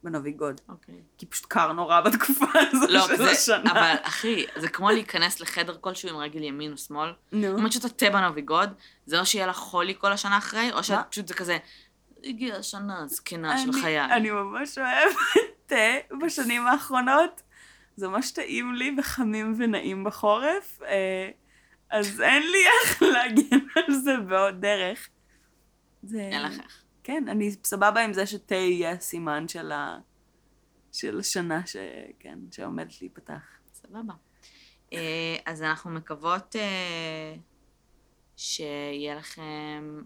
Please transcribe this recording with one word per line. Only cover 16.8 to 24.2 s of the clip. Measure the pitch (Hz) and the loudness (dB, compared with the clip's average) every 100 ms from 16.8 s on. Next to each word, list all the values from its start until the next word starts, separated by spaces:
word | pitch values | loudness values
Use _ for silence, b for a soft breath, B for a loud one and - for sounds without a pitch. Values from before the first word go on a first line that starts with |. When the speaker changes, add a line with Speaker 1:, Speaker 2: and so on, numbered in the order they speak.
| - 254 247 277 349 - _ b b b b - | 2 0 4 4 4 0 _ b b b b -8
Speaker 1:
זה | 190 | -4
ממש | 196 262 | -2 -2
טעים | - - 233 247 | -6 -4 -4 -4
לי | 247 262 277 | -2 -2 -2
וחמים | 277 - 233 214 220 220 | -4 -2 0 0 -2 0
ונעים | 233 208 - 190 | 0 0 -2 -4
בחורף, | 196 208 208 214 277 381 - - - | -6 0 2 4 2 -2 -6 -16 -2
אה, | 196 190 190 190 - b b b b _ | 0 0 -4 -6 -12 b b b b _
אז | 214 202 214 | -2 -2 0
אין | 226 269 320 | 4 4 4
לי | 381 370 466 | 4 6 6
איך | - - | 4 4
<laughs> | - | 4
להגן | 254 247 220 - 262 269 311 | 4 4 4 6 2 4 0
על | 330 | 2
זה | 277 269 | 0 2
בעוד | 262 | 0